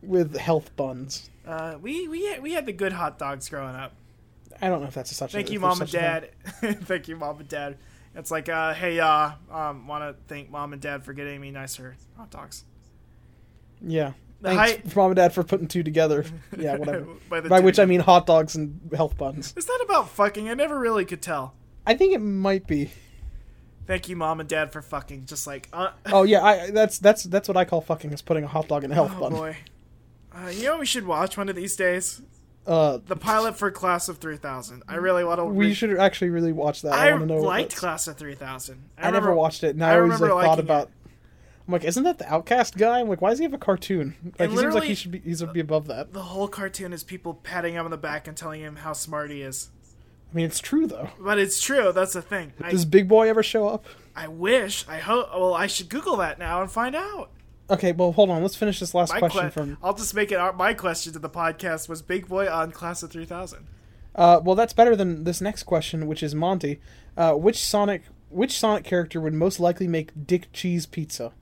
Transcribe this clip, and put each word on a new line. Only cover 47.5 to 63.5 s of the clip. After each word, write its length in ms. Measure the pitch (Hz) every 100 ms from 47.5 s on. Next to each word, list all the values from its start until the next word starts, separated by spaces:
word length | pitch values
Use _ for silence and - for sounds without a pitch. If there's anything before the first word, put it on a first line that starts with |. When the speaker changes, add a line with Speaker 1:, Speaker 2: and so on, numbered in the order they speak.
| 180 170
Speaker 2:
him 100 | 170
on 60 | 165
the 80 | 160
back 280 | 151 151 151
and 80 |
telling 280 | 156 160 156
him 140 | 156 151
how 180 | 160
smart 360 | 147 - 151 147
he 120 | 143
is. 260 | 135 131 - - _ - - _ -
Speaker 1:
I 20 |
mean, 120 | 165 165
it's 120 | -
true, 280 | - 294 320
though. 240 | - 175 -
Speaker 2:
But 180 | 190 208
it's 220 | 196 -
true, 320 | - 277 208
that's 220 | 180 185
the 80 | 185
thing. 320 | 165 202 160 -
I 80 | 170
Speaker 1:
Does 160 | 185 165
Big 220 | 185 190
Boy 200 | 220 220
ever 140 | 220
show 260 | 214 226 208
up? 160 | 214 - - - -
Speaker 2:
I 100 | 160
wish. 600 | 160 180 254 202 202 -
I 100 | 156
hope. 280 | 160 233 240
Well, 200 | 180 185
I 120 | 175 196
should 240 | - 175
Google 260 | 254 320 254
that 220 | 170 165
now 240 | 170 175
and 80 | 190
find 240 | 220 240 294
out. 340 | 381 403 - - - - -
Speaker 1:
Okay, 220 | 190 185
well, 200 | 170 180
hold 160 | 170 202
on. 140 | 170
Let's 140 | 185 -
finish 220 | 214 196
this 140 | 175
last 180 | 180 170
Speaker 2:
My 60 | 175
Speaker 1:
question 200 | 175 185
Speaker 2:
que-, 60 | 180
Speaker 1:
from 280 | 151 147 147
Speaker 2:
I'll 120 | 180
just 200 | 202 214
make 160 | 202 208
it 40 |
our, 180 | 196 180
my 220 | 185 190
question 400 | 220 185 165 170
to 40 | 160
the 120 | 147
podcast 580 | 165 165 160 185 160 -
was 140 | 160
Big 260 | - 185 180
Boy 180 | 185 196
on 260 | 165 160
Class 300 | - 170 170
of 80 | 165
three 140 | 165
thousand. 440 | 160 175 185